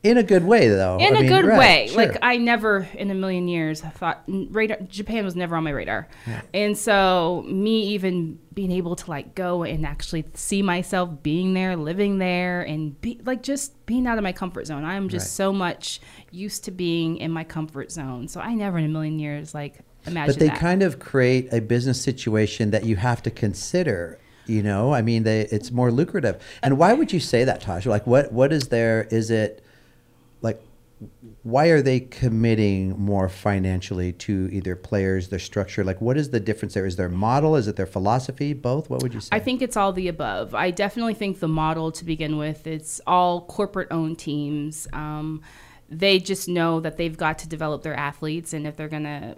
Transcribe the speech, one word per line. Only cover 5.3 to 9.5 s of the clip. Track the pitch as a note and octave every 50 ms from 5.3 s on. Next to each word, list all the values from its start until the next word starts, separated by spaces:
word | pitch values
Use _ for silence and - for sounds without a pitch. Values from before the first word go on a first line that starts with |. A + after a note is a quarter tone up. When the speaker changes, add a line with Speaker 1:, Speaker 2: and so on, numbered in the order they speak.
| E3+
Speaker 2:
never | F3+ F3+ E3 E3+
on | E3 D#3+
my | D#3
radar. | C#3+ B2+ F2 - G#2 G2+ - - - - -
Speaker 1:
Yeah. | A#2 A2+ A2 - -
Speaker 2:
And | - F#3+ G#3 G#3 G#3
so | G#3 - A#3 G#3 G3 F#3+ F#3 F#3 F3+ E3+ E3 F3+ E3 G2+ -
me | D#3 F#3+ G3+ A3 A3 A3 G#3+ G3 G#3
even | G3+ F#3 F#3+ F3+ F3+ E3 D#3+ D#3 D#3+ _ _
being | - G3+ G3 F#3
able | F3+ F#3 F3 E3+ F3+
to, | - - -
like, | D#3+ C#3 - - -
go | - F#3 F3+